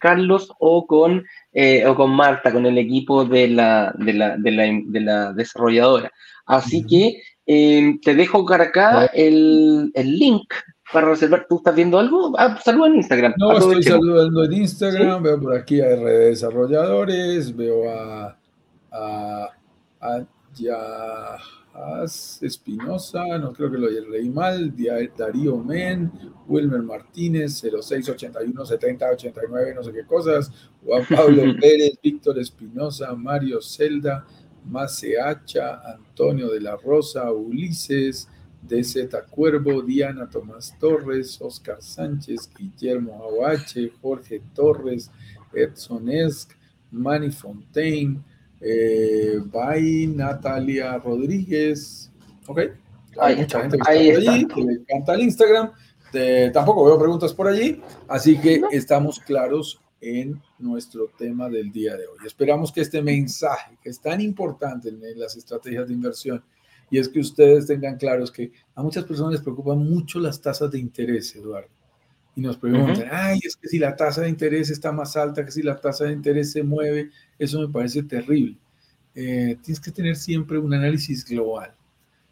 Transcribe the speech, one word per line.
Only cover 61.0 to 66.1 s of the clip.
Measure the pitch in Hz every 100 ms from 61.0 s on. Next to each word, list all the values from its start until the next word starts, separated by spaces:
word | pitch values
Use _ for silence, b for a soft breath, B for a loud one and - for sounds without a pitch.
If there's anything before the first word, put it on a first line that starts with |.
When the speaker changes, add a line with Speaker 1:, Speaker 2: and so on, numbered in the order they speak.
| 110 -
Speaker 2:
tema | 120 120 123
del | 113 104
día | 107 107 98
de | 92
hoy. | - 107
Esperamos | - 139 147 156
que | -
este | 147 151
mensaje, | 147 143 131 - 151 127 - _
que | -
es | 123
tan | 151 180
importante | 214 196 175 143 143 127 117
en, | 110
en | 113 113
las | 113 113
estrategias | - 117 127 123 123
de |
inversión, | 123 123